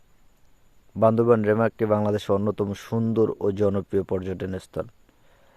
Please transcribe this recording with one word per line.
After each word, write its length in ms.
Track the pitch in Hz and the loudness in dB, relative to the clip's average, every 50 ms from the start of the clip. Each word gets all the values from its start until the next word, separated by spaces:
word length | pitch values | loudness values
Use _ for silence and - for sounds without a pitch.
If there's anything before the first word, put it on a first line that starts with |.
| _ _ _ _ _ _ _ _ _ - _ _ _ _ _ _ _ _ - | _ _ _ _ _ _ _ _ _ -20 _ _ _ _ _ _ _ _ -2
বান্দরবান 480 | 98 107 113 113 113 117 117 120 110 107 | 2 4 4 4 4 4 4 4 4 4
রেমাক্রি 420 | 104 107 110 113 110 - - 113 | 2 2 2 2 0 0 0 0
বাংলাদেশের 440 | 107 107 104 107 104 104 104 - - | 0 2 2 2 0 -2 -2 0 0
অন্যতম 420 | 101 98 101 107 95 - 104 101 98 | 0 0 0 0 -2 -2 -4 -4 -6
সুন্দর 640 | - - - 113 113 113 113 113 113 110 98 - - | -8 -8 -6 -4 -2 -2 0 2 2 2 0 0 -2
ও 100 | - 104 | -2 -2
জনপ্রিয় 520 | 98 95 104 101 98 101 92 - - 98 92 | 0 0 0 0 0 -2 -4 -2 -2 -4 -2
পর্যটন 560 | - 98 92 92 95 92 85 95 92 92 92 | -2 -4 -4 -4 -6 -8 -8 -8 -8 -8 -10
স্থান। 280 | - - - - - 117 - _ _ _ _ _ _ _ _ _ _ _ _ | -12 -10 -10 -10 -10 -10 -12 _ _ _ _ _ _ _ _ _ _ _ _